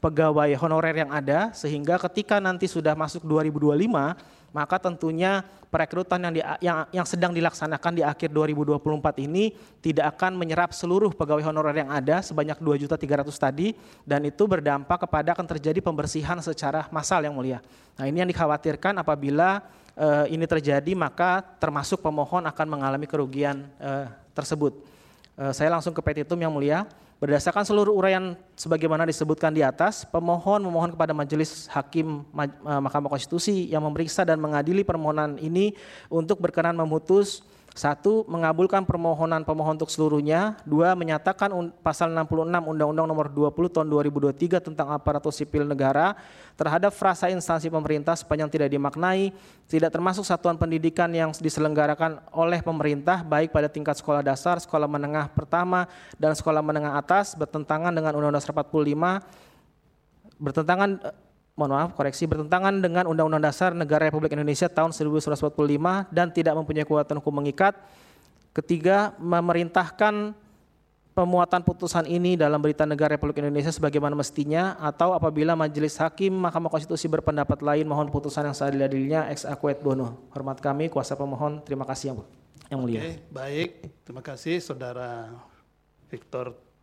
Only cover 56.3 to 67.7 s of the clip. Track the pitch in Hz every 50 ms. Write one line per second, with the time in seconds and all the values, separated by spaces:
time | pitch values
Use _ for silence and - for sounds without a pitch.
56.3 | 156 147 - 165 156 151 156 151 151 151 147 147 139 143 143 - 180 196 202 -
57.3 | - 165 156 - - 156 147 - 156 156 165 175 170 165 156 156 147 147 147 147
58.3 | 147 147 139 - 147 156 143 - - 160 151 147 147 151 170 180 185 196 190 -
59.3 | - - - - _ _ _ _ _ _ _ _ _ _ _ _ _ _ _ -
60.3 | _ _ 151 143 135 - 156 156 180 185 196 202 196 185 - - - - _ _
61.3 | _ _ _ _ _ - 151 139 135 139 156 170 - - 143 139 135 - 170 160
62.3 | 160 156 151 151 180 180 190 196 196 196 185 175 165 180 180 175 160 160 160 156
63.3 | 160 156 151 151 143 - 190 185 170 175 165 143 156 151 156 156 151 156 160 156
64.3 | 147 147 151 147 147 - 180 170 - - 156 165 160 - 156 151 151 156 147 -
65.3 | 147 143 156 151 147 - 151 147 147 143 156 175 185 196 190 - - 165 175 170
66.3 | 165 170 165 160 151 160 156 147 156 151 147 147 156 151 147 147 151 147 143 160
67.3 | 143 143 143 143 139 - 190 196